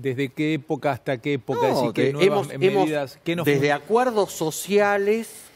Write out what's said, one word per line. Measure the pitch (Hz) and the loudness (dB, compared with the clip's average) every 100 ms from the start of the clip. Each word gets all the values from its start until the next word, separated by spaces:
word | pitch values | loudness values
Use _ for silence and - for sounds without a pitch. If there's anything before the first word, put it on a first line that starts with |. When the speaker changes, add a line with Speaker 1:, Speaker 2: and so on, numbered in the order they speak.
Speaker 1:
¿Desde | 131 123 135 | -6 -4 -4
qué | 156 151 | -4 -2
época | 156 - 143 147 | -2 -4 -4 -2
hasta | 127 - 127 | -4 -4 -6
qué | 147 | -4
época? | 139 - 131 131 | -4 -4 0 0
Speaker 2:
No, | - | 2
Speaker 1:
Decís | 120 | 0
que | - | 0
Speaker 2:
de-, | 131 | 0
Speaker 1:
nuevas | 139 180 208 - | 2 2 2 -4
Speaker 2:
hemos, | 135 | 0
hemos, | 190 196 160 | 0 2 0
Speaker 1:
medidas, | 147 135 - | -2 -6 -8
¿qué | 165 170 | -6 -2
no | |
Speaker 2:
desde | 143 143 147 | 2 2 2
Speaker 1:
fun- | 147 | 0
Speaker 2:
acuerdos | - 226 254 214 185 | 2 2 2 2 0
sociales | - 156 - 175 202 202 202 202 226 220 - - | -2 -6 -4 0 2 4 2 2 0 -2 -14 -14